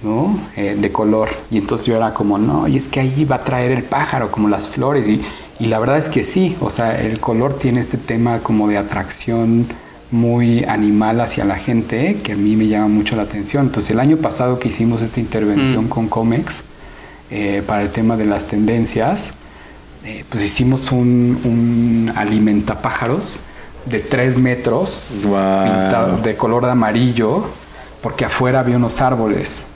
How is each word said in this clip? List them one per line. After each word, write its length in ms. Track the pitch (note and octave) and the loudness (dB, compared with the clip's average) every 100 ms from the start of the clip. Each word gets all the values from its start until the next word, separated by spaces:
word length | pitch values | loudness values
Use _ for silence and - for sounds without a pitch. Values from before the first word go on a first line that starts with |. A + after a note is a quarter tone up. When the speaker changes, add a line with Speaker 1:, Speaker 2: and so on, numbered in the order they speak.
Speaker 1:
¿no? 340 | G#2+ A2+ F3 G#3 - - | -2 0 0 -2 -4 -6
Eh, 180 | G2+ G#2 | -4 -2
de 120 | G#2 | -2
color. 380 | G#2 G#2+ G#2+ G#2+ - - | 0 2 2 0 -4 -4
Y 80 | A2 | -4
entonces 300 | G2+ A2+ - | -2 -2 0
yo 80 | A2+ | 0
era 180 | A2+ | 0
como, 240 | G#2+ G#2 G2+ | 0 0 2
"No, 300 | A#2 C#3+ - | 2 2 2
y 80 | C3+ | 0
es 100 | - | 0
que 100 | - | 0
ahí 240 | C3 C3+ | 0 0
va 140 | D3+ C3 | 0 0
a 60 | |
traer 280 | - B2+ B2 | 0 0 0
el 120 | B2+ | 0
pájaro, 460 | B2 C#3 D3+ C3+ G#2+ | -2 -4 -2 -2 -2
como 180 | - G#2 | 0 2
las 180 | G2+ - | 0 -2
flores". 400 | - C3 C#3+ G#2+ | -2 0 2 2
Y, 140 | G#2+ - - - - | 0 -2 -12 -18 -4
y 80 | A2+ | -2
la 120 | A2 | 0
verdad 180 | A#2+ D3 | 2 2
es 120 | D3+ | 2
que 140 | C3+ - | -2 0
sí, 320 | F#3 F#3 - | 0 0 0
o 100 | A2 | -4
sea, 300 | - A#2 A#2 | -2 0 0
el 200 | A2 A2 | -2 -2
color 320 | - A2+ C3+ C#3 | 0 0 0 0
tiene 220 | C3+ B2 | 0 0
este 180 | B2 B2+ | 0 -4
tema 420 | - A#2 A#2+ A#2 | -2 0 2 0
como 280 | A2 G#2+ G#2 | 0 2 2
de 100 | G#2 | 0
atracción 920 | G#2 - G2 - - A#2 A2+ A#2 A#2 - - - - | -2 -4 -6 -6 -2 0 2 2 0 -6 -16 -20 -4
muy 540 | A#2 A#2 A#2+ A#2+ A#2 - | 0 2 4 4 2 2
animal 560 | G#2+ G#2+ G#2 A2 A2+ | 0 4 4 4 2
hacia 240 | A2+ - G#2 | 0 -2 -2
la 100 | F#2 | -2
gente, 640 | - A#2 G#2 A2+ D#3+ G#3 | 0 -2 0 0 0 0
que 120 | D3 | -4
a 20 | G2+ | 0
mí 220 | G#2 A2 | 2 4
me 100 | G#2+ | 2
llama 220 | G#2+ G#2+ | 2 2
mucho 260 | G#2 G2+ A2+ | 2 0 -2
la 60 | |
atención. 460 | G2 G#2 G2 C#3 C3+ | -4 -6 -4 0 0
Entonces, 240 | - G2+ | 0 -2
el 80 | A2+ | 2
año 160 | C3+ D#3+ | 4 4
pasado 420 | D3+ - B2+ B2 | 0 -2 -2 0
que 80 | A#2+ | -2
hicimos 340 | - A#2 A2+ | 0 0 0
esta 200 | A2+ B2 | -2 -4
intervención 640 | A2+ A2 G#2+ G#2+ C3+ A#2+ A2+ | -4 0 0 2 2 2 0
Speaker 2:
Mm. 40 | |
Speaker 1:
con 180 | - A2 | -2 -2
Comex, 540 | A2+ A2+ A#2 - - - - - - - - - | 0 2 0 -2 -6 -8 -20 -20 -20 -20 -20 -12
eh, 340 | A2 G2+ G2+ G2 | -6 -2 -2 -2
para 160 | G#2+ | -2
el 60 | G2+ | -2
tema 260 | A2+ A2 A#2 | 0 2 2
de 80 | G#2+ | 2
las 200 | G2+ - | 0 -2
tendencias, 840 | G#2 G#2+ A#2 A2 A#2 A#2 G#3 - - - - - - - - | 0 2 2 0 0 0 0 -6 -12 -20 -20 -20 -20 -20 -18
eh, 220 | G#2 A2 - | -14 -14 -8
pues 140 | A2+ | -4
hicimos 480 | G2+ - B2+ C3 C3+ | -2 0 2 2 0
un, 480 | B2+ B2 B2 B2 B2 B2 | 2 4 4 2 0 0
un 680 | A#2 A#2 A#2 A#2+ A#2 A2+ A2 | 2 2 2 2 2 0 -2
alimentapájaros 1200 | G#2 G#2+ G#2+ G#2 G#2 G#2+ B2+ - A#2 D#3 - - - - - - - | 0 2 4 2 0 -4 -4 -2 -2 -2 -4 -8 -12 -18 -18 -14 -6
de 140 | A2+ | -6
tres 380 | - B2+ B2+ B2+ | -2 0 2 4
metros, 720 | B2+ B2 B2 A#2+ F#3+ - - G#2+ | 2 2 0 0 0 -2 -2 -2
Speaker 3:
Guau. 400 | G2+ G2 F#2+ F#2+ | 0 2 2 2
Speaker 1:
pintado 540 | F#2+ F#2+ F#2+ A#2 A#2 A#2 | 2 2 2 2 2 0
de 180 | A2 G#2+ | 0 0
color 300 | A#2+ A#2+ B2 | 0 2 2
de 60 | |
amarillo, 720 | B2 A2 A2+ B2+ A#2 A2 D#3+ A3 - - - - - | 2 2 2 2 2 0 0 -4 -10 -14 -12 -12 -8
porque 220 | A#2 - B2+ | -8 -4 -4
afuera 340 | - B2+ C3 | 0 2 2
había 160 | B2 B2 | 2 2
unos 220 | A#2+ - | 0 2
árboles 600 | C3 B2 A2 G2+ F#2 - - | 0 2 0 0 -4 -8 -10